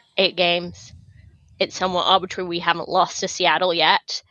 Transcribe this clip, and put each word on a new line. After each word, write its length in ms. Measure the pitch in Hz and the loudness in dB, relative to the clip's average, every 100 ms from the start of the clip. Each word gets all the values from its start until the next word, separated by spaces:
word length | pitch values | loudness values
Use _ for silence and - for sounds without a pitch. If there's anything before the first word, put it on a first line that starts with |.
| _ - | _ -2
eight 180 | 190 175 | 0 2
games. 580 | 175 175 175 - - - - - - _ _ - | 0 0 -4 -14 -20 -20 -20 -20 -20 _ _ -4
It's 160 | 190 - | -4 -2
somewhat 300 | 185 180 - | -2 0 2
arbitrary 400 | 185 185 - 180 | 2 0 -8 -6
we 120 | 170 | -4
haven't 300 | 175 165 - | 0 -2 0
lost 300 | 185 - - | 0 0 -2
to 80 | 185 | -6
Seattle 460 | - 170 160 185 | 0 2 2 0
yet. 500 | 170 156 196 - - _ | 2 4 2 0 -12 _